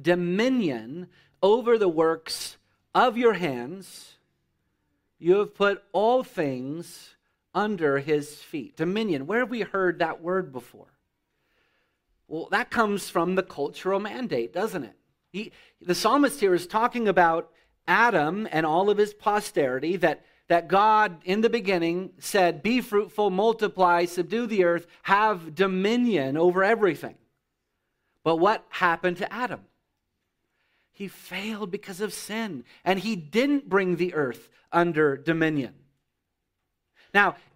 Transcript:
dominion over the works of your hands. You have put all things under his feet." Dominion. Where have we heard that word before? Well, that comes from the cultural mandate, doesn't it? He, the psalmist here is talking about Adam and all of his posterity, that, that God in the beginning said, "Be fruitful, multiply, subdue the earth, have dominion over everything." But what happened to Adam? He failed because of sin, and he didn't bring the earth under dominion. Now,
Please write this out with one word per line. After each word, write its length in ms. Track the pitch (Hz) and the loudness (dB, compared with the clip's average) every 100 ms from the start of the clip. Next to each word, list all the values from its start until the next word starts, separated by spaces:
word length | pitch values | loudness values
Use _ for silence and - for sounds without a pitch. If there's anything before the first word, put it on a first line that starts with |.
dominion 1080 | 143 175 175 185 247 254 175 117 113 165 180 _ _ - | 0 0 0 0 0 0 -2 -4 -8 -14 -16 _ _ 0
over 360 | 190 233 233 226 | 2 4 4 2
the 100 | 196 | 4
works 680 | 156 165 165 - - - - _ _ _ | 2 2 0 -6 -10 -12 -16 _ _ _
of 240 | 175 247 233 | 2 2 4
your 160 | 240 | 2
hands. 840 | 180 170 123 123 190 180 - - _ _ _ _ _ _ _ _ _ _ _ | 2 -2 -4 -8 -12 -16 -20 -20 _ _ _ _ _ _ _ _ _ _ _
You 180 | 165 196 | 2 4
have 160 | 202 - | 2 0
put 280 | 202 196 _ | 0 0 _
all 300 | 180 220 254 | 0 2 2
things 920 | - - 147 127 131 160 170 - - _ _ _ _ | 0 -4 -4 -4 -8 -10 -14 -18 -20 _ _ _ _
under 460 | 180 208 190 151 139 | -4 -4 0 0 0
his 420 | 139 151 143 - | 0 -2 -2 -14
feet." 340 | - 151 117 - | -12 -12 -10 -6
Dominion. 500 | 165 208 220 139 139 | -4 -2 -2 -4 -2
Where 140 | 226 | -2
have 100 | 233 | -2
we 120 | 240 | -4
heard 380 | 185 196 180 160 | -4 -2 0 0
that 220 | 165 160 | -2 -4
word 300 | 165 185 165 | -4 -4 -4
before? 420 | 127 - 104 95 _ _ _ _ _ _ _ _ _ _ _ _ _ - | -10 -16 -20 -20 _ _ _ _ _ _ _ _ _ _ _ _ _ -12
Well, 220 | 156 - | -12 -4
that 200 | 202 240 | -4 -2
comes 380 | 233 214 202 - | -2 -2 -2 -4
from 260 | 180 170 185 | -2 0 0
the 80 | |
cultural 580 | 185 - 143 - 185 196 | -2 -4 -8 -6 -4 -4
mandate, 520 | 208 233 240 131 117 | -4 -8 -6 -4 -4
doesn't 300 | 175 208 175 | -4 -6 -6
it? 140 | 113 _ _ _ _ | -10 _ _ _ _
He, 200 | 185 220 _ _ _ | -12 -12 _ _ _
the 140 | 175 175 | -6 0
psalmist 460 | 220 277 277 - | 2 2 2 2
here 120 | 196 | 0
is 140 | 175 - | 0 0
talking 400 | 220 240 247 214 | -2 -2 -2 0
about 440 | 185 170 165 - _ _ _ - | 4 4 2 -4 _ _ _ 0
Adam 640 | 190 233 185 147 196 220 | 4 4 2 0 -2 -4
and 140 | 156 156 | -2 0
all 240 | 165 202 | 2 2
of 80 | 202 | 2
his 160 | 208 - | 0 -2
posterity, 800 | 214 208 - 175 135 127 156 185 | -2 -2 -2 0 0 0 -2 0
that, 280 | 165 - _ _ - | 0 0 _ _ 0
that 200 | 170 160 | 0 2
God 560 | 190 214 214 208 160 180 | 4 6 4 2 -2 -4
in 160 | 202 | 2
the 80 | 226 | 2
beginning 640 | 233 190 180 165 180 185 - | 0 0 0 0 -2 -6 -12
said, 420 | - 202 175 156 | -2 2 2 2
"Be 200 | 208 247 | 0 0
fruitful, 500 | - 208 196 - 208 | 0 0 0 -2 -2
multiply, 720 | 185 226 220 208 - 175 175 175 | 2 0 0 -2 2 2 4 0
subdue 400 | 190 160 226 240 | -2 -4 -4 -2
the 180 | 214 | 2
earth, 220 | 175 170 - _ | 2 2 -4 _
have 520 | - 196 214 190 160 151 | 0 2 2 -2 -6 -2
dominion 840 | 196 185 196 247 247 175 135 147 | 0 0 0 0 2 0 0 2
over 260 | 175 180 | 2 4
everything." 540 | 190 226 202 143 - - _ _ _ _ _ _ _ _ _ _ | 2 2 2 0 -8 -16 _ _ _ _ _ _ _ _ _ _
But 120 | 156 165 | -2 2
what 280 | 196 220 - | 2 2 -4
happened 480 | - 180 170 180 175 | -2 0 0 -2 -4
to 160 | 196 | -8
Adam? 280 | 214 247 156 - _ _ _ _ _ _ _ _ _ _ _ _ | -6 -8 -10 -16 _ _ _ _ _ _ _ _ _ _ _ _
He 160 | - 196 | -14 -14
failed 640 | - - 180 214 214 208 | -14 -16 -12 -10 -8 -8
because 280 | 180 190 185 | -10 -10 -8
of 140 | 214 | -8
sin, 500 | - - 214 220 139 - - 175 | -8 -10 -8 -8 -10 -14 -10 -4
and 140 | 190 | -2
he 160 | 202 202 | -2 -6
didn't 540 | 147 214 277 285 202 | -4 0 2 0 0
bring 260 | 190 185 165 | 0 2 0
the 180 | 180 | -2
earth 360 | 151 131 117 - _ - | -2 -4 -4 -14 _ -4
under 460 | 170 175 156 151 135 | 0 2 2 2 2
dominion. 560 | 135 165 160 147 117 - _ _ _ _ _ _ _ _ _ _ _ _ _ | -2 0 0 -2 -6 -10 _ _ _ _ _ _ _ _ _ _ _ _ _
Now, 260 | 202 196 - _ | 2 2 0 _